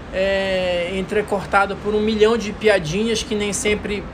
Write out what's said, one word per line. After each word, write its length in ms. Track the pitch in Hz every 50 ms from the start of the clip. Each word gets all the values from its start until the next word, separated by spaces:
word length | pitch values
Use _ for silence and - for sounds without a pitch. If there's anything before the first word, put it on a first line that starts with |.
| - -
é, 760 | - 190 190 196 196 196 196 190 190 185 185 180 180 175 170 175 190
entrecortado 800 | 190 185 - 208 208 202 - 208 190 - - - 196 202 196 196
por 180 | - - 202 214
um 60 | 214
milhão 360 | 214 220 220 208 208 214 233
de 160 | 226 196 208
piadinhas 720 | 196 - 208 214 202 190 165 151 170 202 220 233 220 220
que 120 | - - 214
nem 180 | 208 208 208
sempre 500 | 196 - - 208 208 202 - - 208 196 160 -